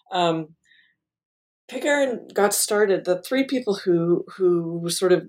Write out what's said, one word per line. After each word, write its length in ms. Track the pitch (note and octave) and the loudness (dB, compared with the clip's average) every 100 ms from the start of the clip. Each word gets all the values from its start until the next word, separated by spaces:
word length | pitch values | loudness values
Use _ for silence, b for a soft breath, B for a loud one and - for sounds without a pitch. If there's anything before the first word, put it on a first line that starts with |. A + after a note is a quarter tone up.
| _ | _
Um, 440 | F#3 F3 D#3+ D#3 _ b b b b _ _ _ _ _ _ - | -2 -2 -2 -6 _ b b b b _ _ _ _ _ _ -14
Pig 180 | B3+ D4 | -6 -2
Iron 420 | C#4+ C4+ A3+ - | 0 0 -2 -6
got 200 | - G3+ | 0 2
started, 520 | - - G#3 G#3 F#3 F#3 | 2 0 2 2 2 0
the 160 | F3+ | -4
three 240 | - C4 C4+ | -2 -2 0
people 300 | C4 A#3+ G3 | -2 -2 -2
who, 500 | G3 E3+ E3+ F3 - - | 0 2 2 0 -2 0
who 540 | F#3 F3 E3 E3+ E3+ | 2 2 -2 -6 -6
sort 220 | E3 F#3 | -2 2
of, 140 | F3+ | 2